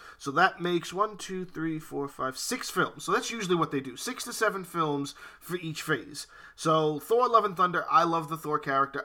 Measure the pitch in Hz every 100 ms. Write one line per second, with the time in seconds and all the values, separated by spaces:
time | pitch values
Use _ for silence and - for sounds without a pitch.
0 | - - 143 139 185 185 170 175 160 175
1 | 214 208 - 185 180 151 160 156 156 139
2 | 139 - 131 131 - 254 - 180 156 -
3 | - 214 233 233 185 175 156 143 127 123
4 | - 262 - - 214 190 180 170 156 143
5 | 139 - - - - 180 160 151 - 139
6 | 101 147 - - - - 160 160 156 147
7 | - 233 247 226 208 175 180 170 - 156
8 | 170 165 151 160 151 151 147 139 139 143